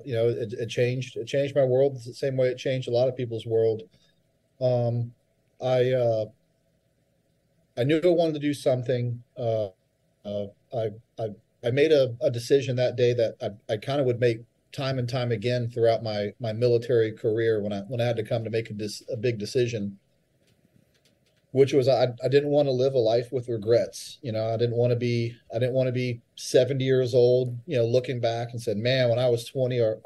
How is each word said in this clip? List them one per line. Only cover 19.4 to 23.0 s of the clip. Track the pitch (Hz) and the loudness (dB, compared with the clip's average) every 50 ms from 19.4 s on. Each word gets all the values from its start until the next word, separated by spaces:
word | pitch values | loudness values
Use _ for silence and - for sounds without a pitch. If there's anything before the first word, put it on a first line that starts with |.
| 101 - - 131 123 120 117 107 101 101 98 - _ _ _ _ _ _ _ _ _ _ _ _ _ _ _ _ _ _ _ _ _ _ _ _ _ _ _ _ _ _ | -6 -4 0 0 0 0 -2 -6 -6 -8 -10 -12 _ _ _ _ _ _ _ _ _ _ _ _ _ _ _ _ _ _ _ _ _ _ _ _ _ _ _ _ _ _
which | - 131 139 131 | 4 4 4 6
was | 151 139 123 131 | 6 2 4 4
I, | 127 123 127 120 120 - | 4 4 2 0 0 -2
I | 131 131 | -2 2
didn't | 135 143 147 143 | 2 2 2 4
wanna | 143 147 143 135 | 2 2 2 2
live | 127 123 131 135 135 | 2 2 2 2 2
a | |
life | 127 | 2